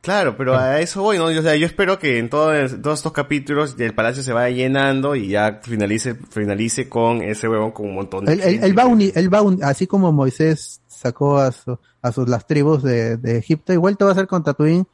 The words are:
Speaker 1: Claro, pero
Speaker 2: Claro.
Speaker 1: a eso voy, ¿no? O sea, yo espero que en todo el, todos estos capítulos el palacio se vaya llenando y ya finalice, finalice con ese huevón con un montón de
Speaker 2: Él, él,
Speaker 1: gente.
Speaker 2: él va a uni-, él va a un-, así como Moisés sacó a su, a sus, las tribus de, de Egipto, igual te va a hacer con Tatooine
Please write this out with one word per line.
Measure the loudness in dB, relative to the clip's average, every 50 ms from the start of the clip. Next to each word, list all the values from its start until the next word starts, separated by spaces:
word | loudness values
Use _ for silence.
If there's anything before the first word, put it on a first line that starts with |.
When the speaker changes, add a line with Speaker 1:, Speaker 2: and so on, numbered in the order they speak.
Speaker 1:
Claro, | -4 -2 -2 0 0 0 -2
pero | -2 -2 0
Speaker 2:
Claro. | 2 2 2 2
Speaker 1:
a | 0 0
eso | -2 -2 -4 -4
voy, | -2 0 0
¿no? | 0 0
O | 0 0 0
sea, | 2 2 2
yo | 2 0
espero | -2 0 -2 0 0 0
que | -2 0 0 0 0
en | -2 -2
todo | 0 0 2 2
el, | 2 0 -2 -2 -4 -6
todos | -4 -4 -4 -4
estos | -4 -6
capítulos | -4 -4 -4 -2 -4 -4 -4 -2 -2 -2 -2 -2 -4 -4
el | -4 -2 -2
palacio | 0 -2 -2 -2 -4 -6
se | -4
vaya | -2 0 0 0 0
llenando | 0 0 0 2 2 2 2 0 0 0 -2 -2
y | -2 -2 0
ya | 0 2 2 0 -2 -4
finalice, | -10 -8 -4 -2 0 0 0 -2 -2 -6 -8 -8 -12 -10
finalice | -6 -4 -4 -2 -2 -2 -2 -4 -4 -4 -6 -4
con | -2 0 2 2 2 0
ese | -2 -4 -6 -4 -2 -2
huevón | 0 0 -2 -2
con | -4 -8 -10
un | -8 -6
montón | -8 -8 -8 -8 -4 0
de | 0
Speaker 2:
Él, | 0 2
él, | 2 0
Speaker 1:
gente. | 0 2 2
Speaker 2:
él | 2 4 4
va |
a | 4 4
uni-, | 4 4 4 2 2
él | 0 2 2
va | 4 4
a |
un-, | 4 4 2 2
así | 0 -2 0 -2 -2
como | 0 0 2 2 4
Moisés | 2 2 2 0 0 2 0 0 0 -2 -6 -16 -20 -20 _ _
sacó | -20 -6 -6 -6 -4 0 0 2 4 4
a | 2 2
su, | -2 -4 _ -10 -10 -10 _ _ _ _
a | -6 -4
sus, | -2 -2 0 0
las | -2 -2 -2 _
tribus | 0 2 2 2 2 2
de, | 0 0 0 0 0 -2 -4
de | -4 -2 -2 -2 -2
Egipto, | 0 -2 -4 -4 _ 0
igual | 0 2 2 2 2
te | 2
va | 2 2
a | 4
hacer | 2 0
con | 0 -2 -2
Tatooine | 0 -2 0 2 2 2 4 2 0 _